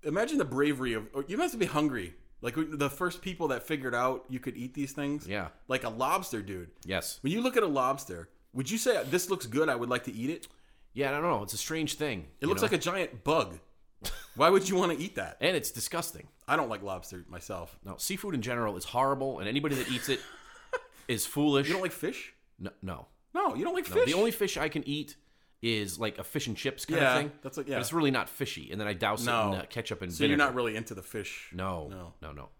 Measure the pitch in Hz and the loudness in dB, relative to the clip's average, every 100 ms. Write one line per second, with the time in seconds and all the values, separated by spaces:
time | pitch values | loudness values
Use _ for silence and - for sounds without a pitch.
0 | 147 165 233 302 147 123 147 139 127 110 | 0 2 2 2 2 4 4 4 0 0
1 | 104 139 143 202 349 233 185 147 151 123 | -2 -6 -4 0 0 2 0 4 2 0
2 | 87 - - - 120 156 156 151 143 - | -4 -10 -20 -8 -4 -2 -2 0 0 2
3 | 180 170 196 170 160 127 - 156 131 120 | -2 -2 -8 -2 0 0 -2 -2 0 2
4 | 127 131 - 131 131 123 123 139 139 147 | 2 0 -4 -6 -6 -6 -8 -6 -6 -4
5 | 143 147 147 101 82 - - 131 123 110 | -2 -4 -4 -4 -4 -10 -4 -2 -2 0
6 | 131 185 180 113 98 95 82 - - 92 | 2 2 0 -6 -4 -8 -10 -14 -4 -2
7 | - - 135 196 254 254 202 139 127 139 | -2 -4 -2 2 2 4 4 4 2 2
8 | - 87 82 _ _ 123 127 220 254 214 | -4 -10 -12 _ _ -6 -2 0 4 2
9 | 135 170 180 190 117 123 156 123 120 123 | 4 0 0 -2 -2 2 2 2 0 0
10 | 127 110 123 165 - - - - - - | -2 -4 -4 -4 -8 -20 -20 -20 -16 -2
11 | 139 143 170 131 101 110 - 160 151 - | 0 0 2 0 -2 -4 -4 -2 -2 0
12 | 151 107 73 - 147 190 208 175 175 190 | -2 -2 -6 -4 0 2 2 2 0 -2
13 | 175 117 - 160 98 85 - - - - | -4 -4 2 2 2 -4 -18 -20 -20 -10
14 | - - - - 156 190 190 185 180 151 | -8 -8 -10 6 8 8 6 2 2 0
15 | 175 - 87 - 151 175 117 - - 170 | -4 -6 -6 0 2 2 -2 -4 -4 -4
16 | 165 - - _ - 151 131 107 98 92 | -4 -8 -16 _ 0 0 2 -2 -4 -6
17 | - 92 85 87 - 95 85 - 98 92 | -8 -14 -12 -14 -8 -8 -10 -14 -14 -6
18 | - 190 208 151 110 120 110 92 - 120 | -4 -4 -2 -2 -2 0 0 -2 -2 2
19 | 135 139 135 73 98 127 151 135 120 123 | 4 2 0 -2 0 0 0 -2 -2 -2
20 | - 131 - - - - - - - - | 0 -2 -2 -18 -20 -20 -8 -8 -8 -20
21 | - 117 - - 147 139 143 185 185 - | -4 -2 -2 2 6 6 4 2 0 -2
22 | 165 262 - - _ _ 95 - 95 87 | -4 -4 -12 -18 _ _ -12 -10 -8 -8
23 | - _ _ 339 392 127 208 359 - 262 | -12 _ _ 0 0 0 -2 -2 0 4
24 | 480 165 226 226 202 - 156 156 - 147 | 4 6 4 4 0 0 -2 -2 -2 -4
25 | 147 - _ _ _ _ 113 110 104 87 | -6 -12 _ _ _ _ 0 2 0 -2
26 | 110 101 - 156 123 104 135 - - 160 | -4 -4 -4 -4 -2 -2 -2 -4 -2 4
27 | 139 127 147 143 135 135 139 131 120 165 | 6 4 2 -6 -12 -8 -4 -2 0 4
28 | 151 127 95 - 139 - 71 98 104 95 | 4 4 0 -4 -6 -6 -8 -4 -2 0
29 | 104 107 117 117 104 95 - - 120 104 | 2 2 2 2 2 0 -4 -6 -6 -6
30 | 92 82 143 143 143 123 117 107 113 98 | -6 2 4 6 4 4 0 0 -6 -10
31 | 90 113 98 - - 87 95 90 76 95 | -8 -6 -6 -8 -10 -4 -2 -2 -6 -10
32 | 87 - 76 73 60 - | -12 -12 -14 -12 -14 -18